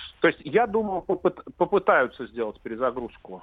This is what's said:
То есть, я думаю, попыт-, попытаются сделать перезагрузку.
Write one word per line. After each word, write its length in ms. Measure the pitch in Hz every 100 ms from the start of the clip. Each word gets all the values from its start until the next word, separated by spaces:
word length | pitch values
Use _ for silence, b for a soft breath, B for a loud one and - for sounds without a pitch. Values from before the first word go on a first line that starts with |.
| B -
То 80 | 170
есть, 120 | -
я 240 | - 175 233
думаю, 360 | 214 208 185
попыт-, 400 | - 185 190 - - -
попытаются 680 | 175 196 196 170 123 - 123
сделать 320 | 117 110 -
перезагрузку. 800 | 117 113 127 120 117 - - 185